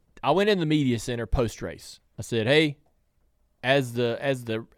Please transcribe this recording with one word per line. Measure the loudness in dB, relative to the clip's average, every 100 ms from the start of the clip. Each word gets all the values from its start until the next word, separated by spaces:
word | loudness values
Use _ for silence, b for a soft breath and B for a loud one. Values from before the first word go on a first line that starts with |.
| _ -6
I | 0
went | 2 2
in | 2
the | 2
media | 2 2 0
center | -4 -6 -2
post | 0 0 -4
race. | -12 -12 -18 -20 _ -14
I |
said, | -4 -2 4
"Hey, | 4 4 -2 _ _ _ _ _ _ _ -6
as | 2 2 2
the, | -2 -2 -2
as | -2 -4
the, | -4 -6 -6